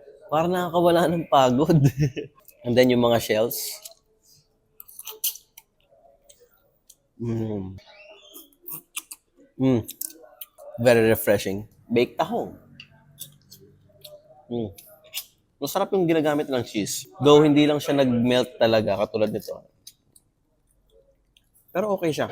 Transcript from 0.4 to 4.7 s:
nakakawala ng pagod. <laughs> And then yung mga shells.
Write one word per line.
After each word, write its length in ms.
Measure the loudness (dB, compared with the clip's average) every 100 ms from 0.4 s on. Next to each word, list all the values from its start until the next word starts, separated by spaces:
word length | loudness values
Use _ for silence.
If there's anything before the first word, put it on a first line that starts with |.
| -2
nakakawala 640 | -2 -2 0 2 2 2
ng 160 | -2 0
pagod. 480 | 4 4 2 2 4 4 2 -4 -4
<laughs> 400 | -14 _ _ _
And 80 | -4
then 160 | 2 4
yung 160 | 4
mga 160 | 2 2
shells. 640 | 0 -2 -2 -4 -10 -12 -18 _ _ _ _ _ _ _ _